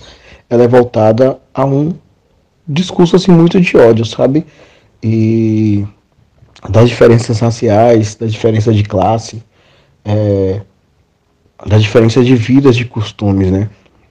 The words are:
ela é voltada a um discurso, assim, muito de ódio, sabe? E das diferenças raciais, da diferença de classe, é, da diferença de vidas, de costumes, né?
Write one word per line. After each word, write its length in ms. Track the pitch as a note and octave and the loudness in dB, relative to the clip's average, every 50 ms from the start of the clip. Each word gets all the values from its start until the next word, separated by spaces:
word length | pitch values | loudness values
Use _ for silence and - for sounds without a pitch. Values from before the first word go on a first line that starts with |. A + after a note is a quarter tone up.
| - - - _ _ _ - _ _ _ | -12 -18 -20 _ _ _ -20 _ _ _
ela 140 | A#2+ A#2+ B2 | 0 2 2
é 40 | A#2 | 4
voltada 720 | B2 B2 A#2+ A#2+ - A2 G#2+ A2 A2 A#2 C3 C3 C3+ - _ _ _ | 4 2 2 2 0 0 0 2 2 2 0 0 0 -4 _ _ _
a 100 | - C3+ | -4 -4
um 300 | C#3 C#3 C#3 D3 D#3+ F#3+ - _ _ _ _ _ _ _ _ _ _ _ _ _ E3 | -2 -2 -2 -2 -4 -6 -10 _ _ _ _ _ _ _ _ _ _ _ _ _ -8
discurso, 480 | C#3 D#3 F#3 - - - F3 E3+ - | -6 -6 -6 -4 0 0 2 2 2
assim, 160 | F3+ F#3 F#3+ | 0 2 4
muito 300 | F3 E3 E3 E3+ - G3 | 4 4 4 4 2 0
de 160 | F3+ - - - | 0 2 2 4
ódio, 260 | - - A2+ A2 A2+ | 4 4 4 2 -2
sabe? 440 | A2 - - B2 B2+ C#3 D#3 D#3+ - _ _ - _ _ _ _ _ _ _ - | -4 -4 -4 -2 -2 -2 -2 -4 -6 _ _ -20 _ _ _ _ _ _ _ -6
E 800 | A2 A2 A2+ A2 A2 A2+ A2+ A2+ A2 A2 G#2+ A2 G#2+ G2+ G2+ G2+ G#2 G2+ _ _ _ _ _ _ _ _ _ _ _ _ - - - | -4 -2 0 0 0 0 0 0 0 0 0 0 0 -2 -2 -4 -8 -12 _ _ _ _ _ _ _ _ _ _ _ _ -20 -12 -2
das 220 | G2 G#2+ A#2+ B2 | 0 2 2 2
diferenças 500 | A#2 - A#2+ A#2+ A#2 A#2 A2+ - A#2 G#2 | 2 2 2 4 4 2 0 -2 -4 -2
raciais, 760 | A#2+ A#2 A2+ - A#2+ A2+ G2+ G#2 A#2 A#2+ A#2+ A2 A2 G#2 - | -2 -4 -4 -2 -2 0 2 2 2 4 2 2 0 -2 -6
da 100 | - A#2 | -8 -8
diferença 480 | A2 G#2+ - - A2+ A2 A2 G#2+ A#2+ A2 | -8 -6 -4 -4 -2 -2 0 0 0 0
de 80 | G#2 | 0
classe, 600 | G#2 G#2 G#2+ F#2+ F2+ G2+ A2+ A#2 - - - A2+ - _ _ _ _ _ _ _ _ _ _ _ _ | -2 -2 -2 -2 -2 -2 -2 -4 -6 -10 -16 -18 -20 _ _ _ _ _ _ _ _ _ _ _ _
é, 580 | G#2 G#2 G#2+ G#2 G#2 G2+ G2 G2 F#2+ F#2+ G#2 G#2 - _ _ _ _ _ _ _ _ _ _ _ _ _ _ _ _ _ - - - | -6 -4 -2 -2 -2 -2 -2 -2 -4 -4 -6 -10 -14 _ _ _ _ _ _ _ _ _ _ _ _ _ _ _ _ _ -18 -6 -2
da 100 | G2 G#2+ | 0 0
diferença 460 | G#2+ G#2 - B2 A2+ A2+ A2+ C3+ B2 | 0 2 2 2 2 2 2 2 2
de 120 | B2 C3 | 2 2
vidas, 400 | A#2+ G#2+ - B2 C#3 C#3 C3+ A#2 | 0 0 0 0 2 2 2 2
de 100 | A#2+ A#2+ | 0 -2
costumes, 680 | A#2+ - A2+ G#2 - - - G#2 G2+ G2 G2 F#2+ F#2 | -6 -8 -8 -10 -10 -8 -6 -4 -2 -2 0 0 -2
né? 180 | F#2+ G2 G#2+ G#2 - _ _ _ _ _ _ _ | -2 -2 -4 -6 -10 _ _ _ _ _ _ _